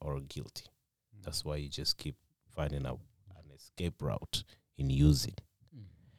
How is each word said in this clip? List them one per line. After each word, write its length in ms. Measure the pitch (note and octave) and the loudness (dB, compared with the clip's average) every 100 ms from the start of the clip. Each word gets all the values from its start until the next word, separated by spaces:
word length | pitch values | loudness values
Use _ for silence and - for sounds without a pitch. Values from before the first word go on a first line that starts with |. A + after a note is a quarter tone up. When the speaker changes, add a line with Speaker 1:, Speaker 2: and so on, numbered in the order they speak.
Speaker 1:
or 200 | D2 C#2 | -6 -4
guilty. 440 | C#2 - - - - _ _ _ _ G#2 | -6 -10 -10 -12 -16 _ _ _ _ -16
Speaker 2:
Mm. 60 | |
Speaker 1:
That's 200 | F#2 D#2+ | -8 -6
why 120 | D#2 D2 | -4 -4
you 120 | C#2+ | -4
just 300 | - - - | -4 -2 -2
keep 160 | - - _ _ _ | -2 -8 _ _ _
finding 320 | - D3 C#3 C3 | -2 -2 0 -4
a, 60 | |
an 580 | - - _ - F2+ D2 | -6 -10 _ -20 -20 -20
escape 460 | C#2 - - F2 - | -20 -20 -4 -4 -2
route 440 | C#2 - - - - - _ - | -2 -2 -2 -4 -6 -14 _ -4
in 120 | C3+ | 0
using. 440 | C3+ D3+ C#3+ - - - _ - C3 | 8 10 8 4 -6 -16 _ -20 -20
Speaker 3:
Mm. 80 | F#2+ D#2+ - | -18 -20 -20